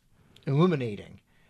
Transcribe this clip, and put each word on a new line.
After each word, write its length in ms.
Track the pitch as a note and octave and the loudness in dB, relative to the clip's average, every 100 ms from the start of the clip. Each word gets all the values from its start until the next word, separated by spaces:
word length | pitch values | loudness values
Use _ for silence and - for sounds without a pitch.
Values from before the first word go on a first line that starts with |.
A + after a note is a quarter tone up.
| _ _ _ - - | _ _ _ -12 -2
illuminating. 720 | C#3 F#3 D3+ A#2+ G2+ F2 - _ _ | 2 2 2 -4 -8 -14 -20 _ _